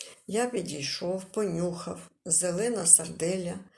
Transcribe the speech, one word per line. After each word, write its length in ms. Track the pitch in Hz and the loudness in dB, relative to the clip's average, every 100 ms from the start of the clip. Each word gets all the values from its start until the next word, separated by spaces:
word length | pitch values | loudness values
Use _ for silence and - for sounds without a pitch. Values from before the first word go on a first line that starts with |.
| - - - | -18 -16 -4
Я 180 | 208 247 | -2 0
підійшов, 800 | 233 170 147 139 - 175 190 190 | -2 -4 -4 -4 -4 -2 -4 -4
понюхав, 760 | 214 202 165 175 175 - 123 - _ - | -2 0 0 0 -2 -6 -8 -12 _ 0
зелена 600 | 160 180 175 233 220 170 | 2 2 2 0 2 6
сарделя, 760 | - 165 165 165 190 175 190 - | 6 4 -2 0 0 -2 -6 -12